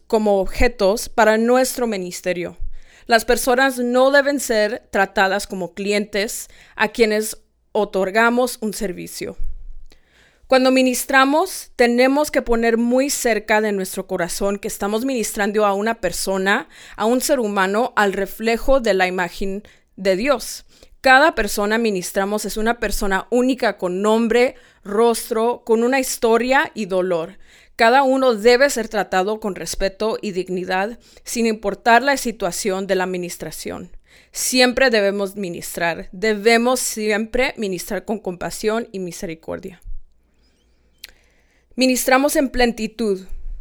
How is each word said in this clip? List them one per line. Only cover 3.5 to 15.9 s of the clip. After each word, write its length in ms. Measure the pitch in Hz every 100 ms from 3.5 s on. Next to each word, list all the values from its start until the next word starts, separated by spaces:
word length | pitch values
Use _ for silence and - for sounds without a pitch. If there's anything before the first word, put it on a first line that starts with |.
| 247 269 247
no 320 | 240 247 262
deben 280 | 285 269 285
ser 480 | - 220 208 240 _
tratadas 560 | - - - 190 196 -
como 260 | 190 175
clientes 760 | - 202 208 214 208 214 - - - - -
a 120 | 214
quienes 500 | - 220 214 - - _ _ _
otorgamos 840 | 214 202 196 190 202 233 240 254 -
un 140 | 220
servicio. 640 | 190 202 180 170 - - - - - - - - - _ _ _ _ -
Cuando 240 | 262 262
ministramos, 1040 | 262 254 247 - 269 269 294 370 - -
tenemos 560 | - 240 240 262 277 294
que 120 | 294
poner 340 | 240 233 233 226
muy 320 | 233 254 277
cerca 540 | - 240 208 208 214
de 100 | 214
nuestro 340 | 202 185 - 185
corazón 520 | 190 170 - 202 202
que 100 | 220
estamos 380 | - 202 220 262
ministrando 580 | 262 208 - 202 208
a 80 | 208
una 300 | 196 214